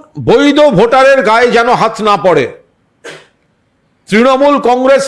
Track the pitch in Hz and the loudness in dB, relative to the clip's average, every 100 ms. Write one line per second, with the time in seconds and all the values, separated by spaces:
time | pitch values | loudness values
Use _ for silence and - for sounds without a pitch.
0 | - 147 117 233 285 285 294 185 233 262 | -16 -8 0 2 2 2 2 2 0 2
1 | 269 269 202 226 247 226 240 208 220 220 | 2 2 0 0 0 0 0 -2 -2 -4
2 | 214 202 190 156 113 - _ _ _ _ | -4 0 0 0 -2 -10 _ _ _ _
3 | - - _ _ _ _ _ _ _ _ | -20 -20 _ _ _ _ _ _ _ _
4 | - 214 254 262 285 277 240 247 262 269 | -4 0 0 0 0 0 -2 0 0 0